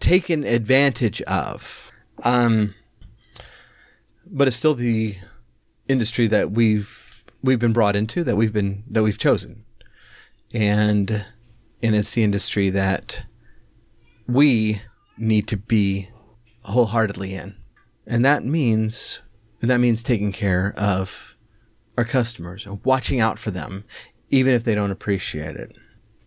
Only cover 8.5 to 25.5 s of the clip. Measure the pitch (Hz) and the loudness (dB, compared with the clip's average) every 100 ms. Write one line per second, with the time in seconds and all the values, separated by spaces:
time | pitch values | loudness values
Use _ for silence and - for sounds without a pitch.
8.5 | 104 98 98 107 110 107 104 151 113 - | 2 -2 -4 -4 0 0 0 0 0 -2
9.5 | 85 - - - _ - - - _ _ | -16 -20 -20 -20 _ -20 -20 -20 _ _
10.5 | 113 107 104 107 104 98 107 - - _ | -2 2 2 2 2 0 -2 -6 -18 _
11.5 | - _ - 113 107 104 - 107 101 - | -20 _ -4 0 0 0 2 2 2 -2
12.5 | - 98 98 95 95 - - - _ - | 0 0 2 0 -2 -6 -12 -12 _ -20
13.5 | - - _ _ _ _ _ - 123 147 | -20 -20 _ _ _ _ _ -2 2 4
14.5 | 120 107 107 - _ _ - 110 107 104 | 4 0 -2 -8 _ _ -6 0 2 2
15.5 | 98 - 110 98 98 95 - _ _ _ | -4 0 2 2 0 -6 -16 _ _ _
16.5 | _ - 110 113 113 110 98 95 95 82 | _ -4 0 2 2 0 -2 -8 -8 -10
17.5 | - - _ _ _ - 120 127 147 92 | -14 -20 _ _ _ -4 0 2 2 0
18.5 | 160 127 110 110 110 - - - _ _ | 0 2 2 0 -4 -12 -14 -18 _ _
19.5 | - 120 123 123 113 - 113 104 95 101 | -6 0 2 2 2 0 0 0 -2 0
20.5 | 90 95 - 104 95 95 - - - _ | 2 0 0 0 0 -2 -8 -18 -20 _
21.5 | _ _ _ _ - 117 135 117 - 85 | _ _ _ _ -4 -2 0 -2 -4 -10
22.5 | 92 104 104 127 131 - 131 113 - - | -12 -10 -6 0 0 0 0 0 -2 -6
23.5 | 92 - 95 98 - - _ - 135 131 | -6 -6 -10 -12 -20 -20 _ -2 2 4
24.5 | 123 117 104 101 92 - 95 - 78 78 | 2 2 0 0 -4 -2 -4 -4 -8 -8